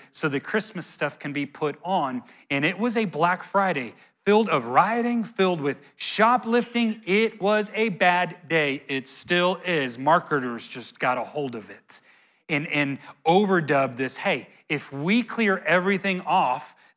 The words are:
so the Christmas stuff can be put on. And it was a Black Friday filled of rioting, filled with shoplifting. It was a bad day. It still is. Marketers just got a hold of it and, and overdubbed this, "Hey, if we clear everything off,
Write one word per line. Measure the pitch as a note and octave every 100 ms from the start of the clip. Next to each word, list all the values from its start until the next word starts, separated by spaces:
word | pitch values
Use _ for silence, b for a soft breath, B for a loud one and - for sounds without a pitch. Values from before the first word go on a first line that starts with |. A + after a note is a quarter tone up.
| B
so | - D#3
the | C#3
Christmas | - G#3+ G#3 F3+ -
stuff | - D3 -
can | C#3+
be | C#3+ C#3
put | - D3+ C#3 F3
on. | F#3+ C#3 B2+ B B B
And | C#3 D3+
it | F#3
was | A#3 A3+
a | G#3+
Black | D3 E3+ F3+
Friday | - G3 G3 D3+ A#2 b b _ -
filled | G#3 G#3+
of | D#3 A#2
rioting, | C3 F#3 A#3 A#3 A#3+
filled | G3+ - F#3+ E3+
with | C#3+ C3 b -
shoplifting. | - - A3 B3 A3+ A#3+ A#3+ A#3 A#3 G#3+ -
It | G3 A3+ A3+
was | F#3+ G#3+ G3+
a | G3 A3+
bad | E3 F3+ F3 F3 - C#3
day. | D#3+ D3 C#3 -
It | C3+ C3
still | - - F3 F3+ F3+ F3+
is. | E3+ C3+ A#2+
Marketers | C#3 E3+ - D3 B2+ A#2 -
just | C3 A2+ -
got | C3+ B2+
a |
hold | - D3 C#3 A#2
of | G2
it | G2 - - b b b b -
and, | D3 D#3+
and | D3 C#3+ C3+ B B -
overdubbed | F3+ G#3 F#3 D3 C#3+ C3+ B2
this, | C3 -
"Hey, | G3+ C#3+ - b -
if | D3 -
we | C#3 D#3 A3+
clear | A#3 - G#3+ F#3+
everything | - F3 F3+ G3 G3+ F#3
off, | F#3 F3+ D3 B2+ - b b